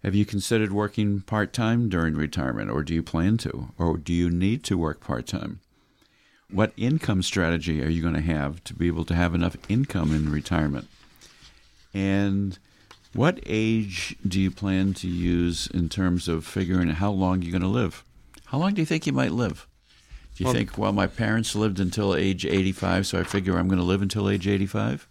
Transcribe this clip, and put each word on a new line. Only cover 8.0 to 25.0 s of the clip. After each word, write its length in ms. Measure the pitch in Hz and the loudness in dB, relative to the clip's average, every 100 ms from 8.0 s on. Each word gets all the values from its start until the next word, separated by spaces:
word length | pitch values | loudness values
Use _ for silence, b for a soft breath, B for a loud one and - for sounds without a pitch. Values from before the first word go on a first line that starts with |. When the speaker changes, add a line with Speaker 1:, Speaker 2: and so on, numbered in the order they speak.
Speaker 1:
gonna 180 | 85 78 | 0 0
have 440 | 80 78 71 82 | 0 0 -2 -6
to 100 | - | -12
be 140 | - 85 | -2 0
able 160 | 82 | 0
to 100 | 80 | 0
have 180 | 85 87 | 2 2
enough 240 | 85 85 - - | 2 0 -2 -2
income 440 | 110 139 90 76 | 0 0 0 2
in 160 | 78 78 | 2 0
retirement? 600 | 76 - 82 76 69 - - B B B B B B B B - | -2 0 0 0 -2 -8 -20 B B B B B B B B -10
And 640 | 98 98 98 101 98 98 92 B B B B _ | -2 2 2 2 2 0 -4 B B B B _
what 260 | - 143 - - | 0 2 0 -2
age 720 | 107 110 113 104 90 - - 98 | 0 2 2 0 -6 -8 -4 -2
do 140 | 95 | 2
you 100 | 95 | 0
plan 420 | - 98 95 98 | 0 0 2 2
to 120 | 92 90 | 0 -4
use 600 | 87 87 87 87 82 - | -2 0 2 2 0 -2
in 200 | 92 82 | -2 -2
terms 380 | - 92 90 85 | 0 2 2 0
of 180 | 82 | -4
figuring 460 | - 98 90 92 87 | -2 -4 0 2 2
out 60 | 82 | 0
how 160 | 101 | 0
long 280 | 95 92 92 | 2 2 0
you're 120 | 85 | 0
gonna 160 | 90 90 | -2 0
live? 340 | 120 95 - - - - - - | 0 -2 -4 -20 -20 -20 -20 -6
How 120 | 135 | -2
long 160 | 185 | 0
do 80 | 208 | 0
you 40 | 156 | 0
think 200 | 160 147 | 0 0
you 60 | |
might 180 | 135 123 | 0 0
live? 380 | 107 113 73 - _ b b b b b | 0 -2 -4 -14 _ b b b b b
Do 80 | - | -4
you 40 | 127 | 0
Speaker 2:
Well 80 | |
Speaker 1:
think, 220 | 120 - - | 0 -2 -2
"Well, 160 | 104 | 0
my 140 | 101 95 | 2 0
parents 480 | - 107 113 110 | 0 0 0 0
lived 240 | 104 107 95 | 0 0 2
until 380 | 92 107 101 87 | 0 2 2 2
age 280 | 95 92 | 2 0
eighty-five, 600 | - 95 95 92 95 90 98 | 0 2 2 0 0 0 0
so 140 | 92 | -2
I 20 | |
figure 340 | 85 101 92 87 | 0 0 0 0
I'm 120 | 92 | 2
gonna 160 | 95 | 2
live 180 | 87 95 | 2 2
until 260 | 98 107 101 | 0 0 0
age 200 | 98 95 | 0 0
eighty-five"? 580 | 101 98 107 113 135 | 0 0 -2 -2 -4